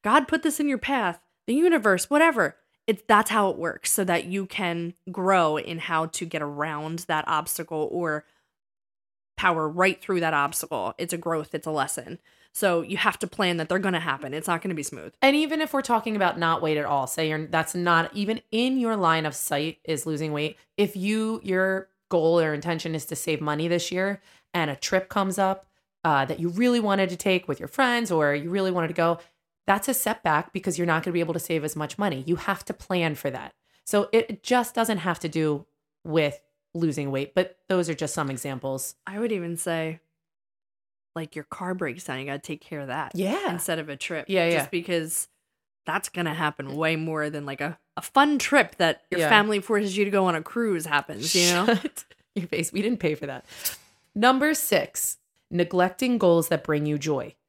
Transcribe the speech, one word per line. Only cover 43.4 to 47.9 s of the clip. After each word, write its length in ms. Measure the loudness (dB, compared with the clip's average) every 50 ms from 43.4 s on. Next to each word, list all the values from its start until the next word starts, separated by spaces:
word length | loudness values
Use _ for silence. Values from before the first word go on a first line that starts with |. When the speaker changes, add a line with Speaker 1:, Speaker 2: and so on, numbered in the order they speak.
| -2 -4
Speaker 1:
instead 280 | -4 -4 -4 -4 -4 -4
of 100 | -4 -8
a 80 | -10
trip. 300 | -10 -8 -6 -6 -6 -4 0
Speaker 2:
Yeah, 220 | 0 2 2 4
Speaker 1:
Just 140 | 2 2 0
Speaker 2:
yeah. 20 | -2
Speaker 1:
because 580 | -4 -6 -4 0 -2 -2 -2 -2 -4 -6 -6 -6 _ _ _ _ _ _ _ _ _ _ _
that's 220 | -4 -4 -4 -4 -6
gonna 240 | _ -4 -2 -2 -2
happen 420 | 0 -2 -2 -2 -4 -10 -8 -4
way 180 | 0 0 0 2
more 340 | 0 -2 -2 -2 -2 -2 -2
than, 160 | -4 -6 -8
like, 140 | -8 -6 -4 -4
a, 160 | -6 -6 _ _ _